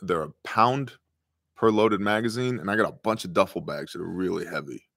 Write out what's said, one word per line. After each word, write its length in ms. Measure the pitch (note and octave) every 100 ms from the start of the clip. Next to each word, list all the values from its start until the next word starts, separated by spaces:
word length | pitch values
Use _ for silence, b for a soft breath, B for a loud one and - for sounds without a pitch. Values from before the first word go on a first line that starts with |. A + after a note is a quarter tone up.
they're 220 | F#2+ E2+
a 100 | D2+ -
pound 480 | - - A#2 C#3 C3+ - _ _ _ _ _ -
per 140 | A2+
loaded 300 | G#2+ G#2+ G2+
magazine, 600 | G2+ G#2+ A#2 A#2 B2+ B2
and 100 | F#2
I 60 | G#2+
got 120 | G#2
a 100 | -
bunch 220 | A2 A2+
of 80 | F#2
duffel 300 | F2 F#2 F2
bags 320 | - C#2+ -
that 80 | E2+
are 40 | F2
really 400 | F2 F#2 F2 E2+
heavy. 380 | D2+ C#2+ A1+ _